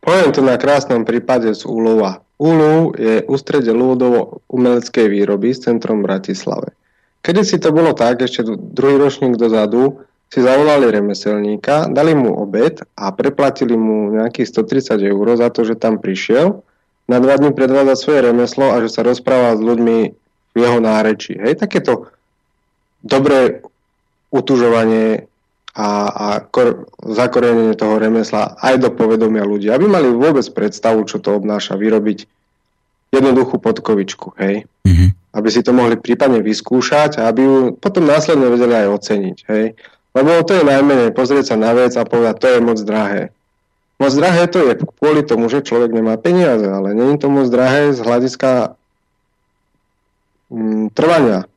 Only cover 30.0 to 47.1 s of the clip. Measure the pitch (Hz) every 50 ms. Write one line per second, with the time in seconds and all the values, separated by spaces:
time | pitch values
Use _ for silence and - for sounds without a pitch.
30 | 151 127 120 117 131 160 156 135 117 - - - 98 104 - - - 117 113 110
31 | 107 92 - 104 - 101 101 104 98 104 104 104 - - 95 95 104 110 110 110
32 | 104 107 101 101 - _ _ _ _ _ _ _ _ _ _ _ _ _ _ _
33 | _ _ - 135 135 135 127 131 127 - - 120 - 113 110 113 - - 110 101
34 | 95 95 - - - 95 - - 98 98 101 107 - - _ _ _ 98 90 85
35 | 90 92 92 - _ _ _ 107 107 113 104 120 113 - 123 127 123 117 113 113
36 | - - 120 117 143 135 127 113 101 104 107 - - - 123 131 123 - 147 147
37 | 151 147 147 135 113 113 113 117 131 135 135 135 131 120 - - - 202 190 180
38 | 170 147 143 156 151 160 165 143 135 123 120 120 123 120 120 113 104 101 101 101
39 | - - 107 101 98 92 92 - - - 107 107 107 110 113 _ - - _ _
40 | _ _ _ 131 135 151 170 170 165 - 202 185 160 143 139 135 139 143 139 131
41 | 120 113 92 - 131 123 143 143 131 - 117 110 110 113 117 123 127 123 123 120
42 | 113 - - 120 117 113 107 - - 131 123 120 117 117 113 107 104 101 107 107
43 | 107 101 101 95 - - _ _ _ _ _ _ _ _ _ _ _ _ _ _
44 | 135 139 131 143 160 185 180 170 175 170 175 190 160 127 113 - - - _ _
45 | - 151 151 151 143 147 120 110 117 117 120 143 139 - 113 117 120 117 113 113
46 | 110 113 110 110 - 170 175 185 175 156 123 110 104 98 98 98 98 98 101 110
47 | 123 135